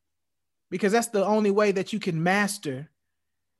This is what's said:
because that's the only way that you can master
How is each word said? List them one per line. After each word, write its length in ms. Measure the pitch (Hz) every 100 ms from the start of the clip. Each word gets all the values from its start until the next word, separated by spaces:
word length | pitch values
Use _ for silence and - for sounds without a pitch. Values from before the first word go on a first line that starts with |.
| _ _ _ _ _ _ -
because 220 | 185 202
that's 160 | 233 233
the 180 | 202 190
only 240 | 214 208
way 220 | 196 208
that 200 | 190 185
you 60 | 208
can 240 | 202 165
master 640 | 175 202 202 - 151 131 156 _ _ _ _ _ _